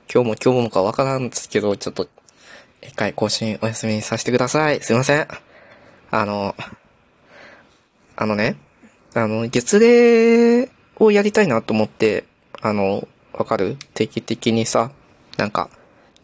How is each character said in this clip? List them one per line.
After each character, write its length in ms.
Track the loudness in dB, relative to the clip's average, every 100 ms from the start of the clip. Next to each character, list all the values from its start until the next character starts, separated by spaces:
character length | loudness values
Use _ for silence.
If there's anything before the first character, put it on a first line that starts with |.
| -2
今 120 | 0 0
日 20 |
も、 40 | 0
今 200 | 0 2
日 60 |
も 60 | 0
か 140 | 0
わ 80 | 0
か 140 | 0 -2
ら 120 | -2
ん 120 | -6
す 160 | -8 -4
け 140 | -2
ど、 160 | -2 -4
ち 100 | -6
ょ 40 |
っ 20 |
と、 160 | -8 -10 _ _ _ -20 -20 -20 _
一 120 | -14
回 200 | -6 -4
更 160 | -2 -4
新 280 | -2 -6 -4
お 60 | -6
休 200 | -4 -4
み 140 | -4
さ 160 | -4 -6
せ 80 | -2
て 60 |
く 60 | -2
だ 120 | 0
さ 240 | 0 0
い。 80 | -2
す 100 | 0
い 40 | 0
ま 80 | 2
せ 120 | 0
ん。 100 | -2 -10 _ -20 -20 -20 -20 _ -6
あ 140 | -4 -2
の、 280 | -2 -4 -6 -14 -20 _ _ _ _ _ -20 -20 -20 _ _ _ _ _ -8
あ 80 | -4
の 100 | -2
ね、 220 | -2 -4 _ _ _ _ _
あ 120 | -2 -2
の、 220 | -2 -2
月 320 | -4 2 4
例 880 | 6 6 6 4 4 4 4 2 0 _ _ 0
を 160 | 4
や 80 | 4
り 100 | 2
た 120 | 2
い 40 | 2
な 140 | 0
と 120 | 0
思 120 | 0 0
っ 20 |
て、 380 | 0 0 0 -6 _ _ -6
あ 120 | -2
の、 340 | 0 0 -2 -6 _ _
わ 140 | -6 -2
か 100 | -2
る？ 220 | -2 -6 -8
定 140 | -6 -4
期 120 | -6
的 300 | -8 -4 0
に 140 | 0 0
さ、 260 | 0 -2 -6 _ _ _ -6
な 80 | -4
ん 40 |
か、 200 | -4 -6 _ _ _ _ _